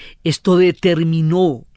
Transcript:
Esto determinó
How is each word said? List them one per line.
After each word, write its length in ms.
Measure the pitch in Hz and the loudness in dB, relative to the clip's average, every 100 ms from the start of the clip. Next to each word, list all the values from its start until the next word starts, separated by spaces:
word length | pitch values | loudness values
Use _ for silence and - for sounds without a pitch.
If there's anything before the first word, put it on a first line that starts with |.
| - - | -20 -8
Esto 340 | 165 - 196 180 | -6 -2 0 2
determinó 1080 | 180 - 185 165 165 165 156 175 175 123 - | 2 0 -2 0 -2 -2 0 0 0 -2 -12